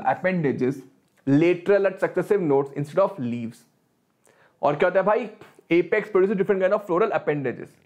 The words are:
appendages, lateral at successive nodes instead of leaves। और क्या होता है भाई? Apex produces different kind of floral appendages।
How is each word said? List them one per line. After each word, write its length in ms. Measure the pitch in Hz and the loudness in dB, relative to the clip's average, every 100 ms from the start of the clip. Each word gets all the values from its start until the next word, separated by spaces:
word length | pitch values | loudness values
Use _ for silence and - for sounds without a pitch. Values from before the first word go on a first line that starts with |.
| - | -2
appendages, 680 | 131 185 180 143 117 127 127 - _ _ _ 135 | -2 -2 0 -2 0 -2 -4 -12 _ _ _ 2
lateral 640 | 143 170 175 196 202 190 | 4 4 2 2 2 2
at 120 | 185 | -2
successive 400 | 170 180 170 202 | -4 -2 0 0
nodes 300 | 160 139 139 147 | 2 0 0 -6
instead 200 | 143 170 | -4 0
of 180 | 196 - | 0 -2
leaves। 360 | 120 120 113 - _ _ _ _ _ _ _ _ _ _ | -8 -6 -10 -14 _ _ _ _ _ _ _ _ _ _
और 140 | 139 147 | -2 2
क्या 120 | 180 | 2
होता 120 | 190 | 2
है 60 | 185 | 2
भाई? 220 | 226 226 - - _ - | 0 -4 -12 -20 _ 0
Apex 380 | 170 170 214 208 | 0 2 -2 0
produces 280 | 190 196 196 | 2 2 2
different 220 | 196 190 | 0 0
kind 120 | 185 202 | 0 0
of 80 | - | 0
floral 260 | 170 - 151 | 0 0 -2
appendages। 500 | - 151 127 104 - _ | -2 -4 -4 -6 -12 _